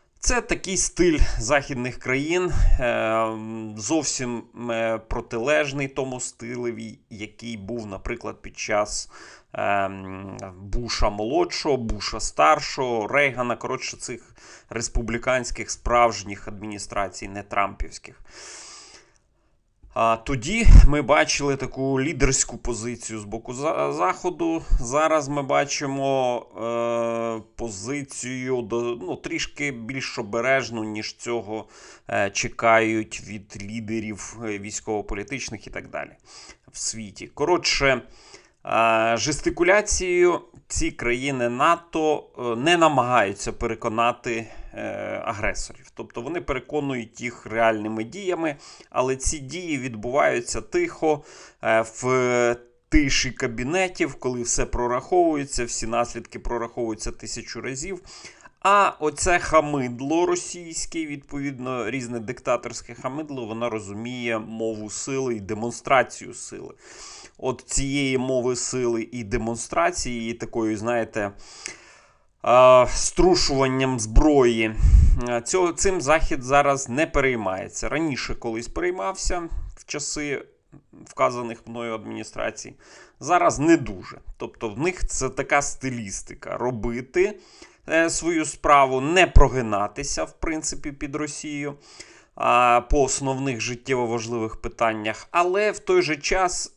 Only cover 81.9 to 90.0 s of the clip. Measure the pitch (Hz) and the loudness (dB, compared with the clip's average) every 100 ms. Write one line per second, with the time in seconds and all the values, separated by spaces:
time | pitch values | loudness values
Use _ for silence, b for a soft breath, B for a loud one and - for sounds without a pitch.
81.9 | 110 110 110 107 117 110 - 113 - B | -8 -8 -10 -10 -6 -6 -8 -14 -20 B
82.9 | B B B 135 175 - 131 156 165 113 | B B B 0 2 2 2 4 4 2
83.9 | 95 - - - - 123 - 113 101 170 | -10 -14 -16 -16 -12 -12 -8 -8 -4 -4
84.9 | 180 - - 131 - 135 143 139 - 131 | -2 -4 -2 -4 -4 0 0 0 -6 -6
85.9 | 120 101 - - - - - 123 120 117 | -6 -8 -10 -14 -16 -10 -4 -4 -4 -4
86.9 | 117 127 180 202 208 B B B B - | -6 -2 0 0 -2 B B B B 0
87.9 | 160 165 156 160 165 147 - - 143 135 | 2 2 0 0 0 -2 0 6 6 6
88.9 | 131 139 180 170 - 143 127 113 101 104 | 2 2 4 8 10 8 6 0 -2 -2
89.9 | - | -6